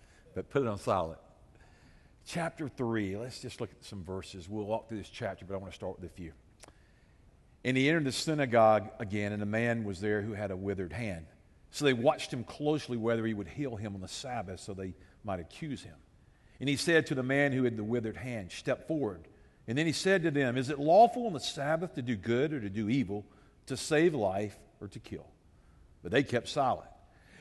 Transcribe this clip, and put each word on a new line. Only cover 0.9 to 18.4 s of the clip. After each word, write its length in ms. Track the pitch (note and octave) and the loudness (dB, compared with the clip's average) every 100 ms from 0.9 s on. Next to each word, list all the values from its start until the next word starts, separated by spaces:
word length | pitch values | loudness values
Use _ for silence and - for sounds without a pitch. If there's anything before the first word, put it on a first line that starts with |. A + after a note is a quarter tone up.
| F#2+ E2 D#2 - - - - - - - - - - - | 0 -2 -6 -18 -20 -20 -20 -20 -20 -20 -20 -20 -20 -10
Chapter 420 | F3 E3 - C#3+ | -6 -6 -6 -8
three. 480 | - A#2+ A2+ G2 G2 | -2 0 0 0 -4
Let's 240 | B2+ - | -8 -10
just 180 | B2 - | -12 -8
look 120 | A2+ | -10
at 120 | - | -10
some 200 | - G2+ | -14 -12
verses. 440 | F2+ F#2+ F#2 G2 E2+ | -8 -8 -8 -14 -8
We'll 180 | G#2+ G2+ | -6 -2
walk 220 | A2 - | -4 -4
through 120 | A2 | -10
this 100 | F#2 | -10
chapter, 360 | - G#2+ F2+ F#2 | -8 -8 -8 -8
but 100 | G2 | -8
I 20 | |
want 140 | F#2+ | -8
to 40 | - | -10
start 240 | F#2+ - | -8 -8
with 80 | F2+ | -12
a 60 | |
few. 200 | - E2 - - - - - - - - - - - - - | -12 -14 -14 -20 -20 -20 -20 -20 -20 -20 -20 -20 -20 -20 -6
"And 120 | B2 C3 | 0 4
he 140 | C#3 | 4
entered 160 | E3 C#3 | 4 2
the 60 | |
synagogue 800 | - - D3+ C3+ A#2 A2 A2 G#2 - | -2 -2 0 4 8 8 8 4 -6
again, 320 | G#2+ G#2 G2+ | -4 -2 -2
and 100 | G#2 | -2
a 60 | G#2 | -2
man 360 | A2 A#2+ A#2 | 0 2 0
was 160 | G#2 F2+ | -2 -4
there 220 | G#2 G#2 | 0 0
who 120 | G#2 | -2
had 180 | G#2 G2+ | -4 -4
a 40 | F#2 | -4
withered 380 | G2 F#2+ F2 | -2 -2 -4
hand. 320 | - A2+ E2+ D#2 - - - - | -4 -6 -6 -12 -20 -20 -20 -16
So 140 | - D3 | 0 2
they 80 | |
watched 380 | A#2+ C3 D3+ - | 6 4 2 -2
him 120 | C3 | -6
closely 540 | A2 - D3 D3+ - A#2+ | -8 -4 0 0 -2 -2
whether 280 | A2+ A2+ A2+ | 0 2 0
he 80 | |
would 140 | G#2 F2 | -2 -6
heal 300 | - C#3+ G#2+ | -6 -6 -4
him 180 | G#2+ G2 | -6 -8
on 60 | |
the 60 | F#2 | -8
Sabbath 520 | - C3+ A#2+ G2 F#2 | -10 -6 -6 -6 -10
so 160 | - F#2+ | -10 -8
they 180 | F#2+ - - - | -8 -10 -18 -14
might 160 | G#2+ F#2 | -6 -6
accuse 420 | D#2+ - D#3+ A#2+ | -6 -10 -8 -8
him. 140 | - - - - - - - - | -10 -20 -20 -20 -20 -20 -20 -4
And 100 | B2+ | 0
he 80 | C#3 | 2
said 300 | - D#3+ D#3 | 4 4 4
to 80 | C3+ | 0
the 80 | |
man 280 | B2+ C#3 C#3+ | 2 4 4
who 120 | C3 | 4
had 120 | B2 A2 | 2 0
the 80 | |
withered 320 | G#2+ B2 A2+ F#2+ | -2 -2 -2 -6
hand, 340 | B2+ A#2 | -8 -8